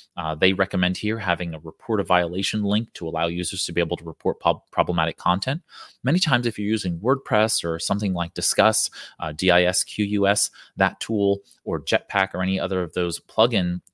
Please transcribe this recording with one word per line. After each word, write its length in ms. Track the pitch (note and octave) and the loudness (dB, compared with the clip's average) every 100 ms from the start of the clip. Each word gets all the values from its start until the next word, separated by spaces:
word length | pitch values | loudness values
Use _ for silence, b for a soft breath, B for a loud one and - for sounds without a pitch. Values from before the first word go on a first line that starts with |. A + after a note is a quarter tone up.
| B - | B -8
Uh, 200 | D#2+ D#2 | -6 2
they 160 | F#2+ | 2
recommend 440 | F#2+ F#2+ F#2+ F2+ F#2 | 4 0 2 2 0
here 220 | G#2+ A2+ | -4 -2
having 340 | G2 F2 F2 | -2 -2 -4
a 60 | D#2+ | -8
report 400 | D#2+ - - A2 | -12 -12 -4 -2
a 60 | |
violation 580 | F#2 F2+ E2+ F2+ G2 A2 | 2 2 2 -2 -4 -2
link 300 | G2+ G#2 A#2 | 0 -2 -2
to 160 | - E2 | -8 -6
allow 180 | E2 E2+ | -2 -2
users 380 | F2 F2 F2+ | -2 -6 -6
to 80 | - | -4
be 80 | E2+ | -2
able 160 | E2 F2 | -2 -4
to 80 | |
report 340 | E2 D#2+ F#2+ E2 | -8 -6 -4 -2
pub-, 240 | F2 E2+ _ | 0 -2 _
problematic 460 | - F2+ E2+ D#2+ - | -2 0 0 -2 -2
content. 440 | - F#2 - D#3 - B B B | 0 0 -2 -6 -8 B B B
Many 160 | B2 F3 | -2 0
times 260 | D#3+ B2+ A#2+ | 2 0 0
if 140 | - | -2
you're 80 | G#2 | -2
using 320 | A2 F#2 E2+ | -2 -2 -2
WordPress 640 | G#2 C3+ - A2 A2 - | 0 -2 0 2 2 0
or 160 | E2+ E2 | -4 -4
something 340 | - G2+ G#2 | -2 -2 -2
like 200 | F2+ E2+ | -2 -4
Disqus, 540 | - - - G#2 A2 - B B B | -4 0 4 4 4 -2 B B B
uh, 140 | D#2+ | -10
D 180 | D#2 F2+ | 0 4
I 140 | F2 | 6
S 180 | F2+ F2+ | 4 2
Q 220 | - - | -4 -4
U 240 | G2+ G2+ G2 | -2 2 2
S, 220 | G#2 - B B - | 2 -2 B B 0
that 240 | F#2+ - | 0 0
tool, 400 | - A2 G2 G2 b b | -4 0 2 0 b b
or 160 | - E2 | -6 -6
Jetpack 540 | D2+ A2 - G2+ F#2+ | 0 -2 0 0 0
or 80 | F#2 | 0
any 180 | F#2 F#2+ | -2 -2
other 220 | F2+ F#2 | -2 -2
of 100 | F2 | -2
those 260 | F#2 F2 E2 | -2 -2 -4
plugin 640 | _ - A#2+ A2+ F2+ F2 - | _ 2 2 2 -2 -4 -8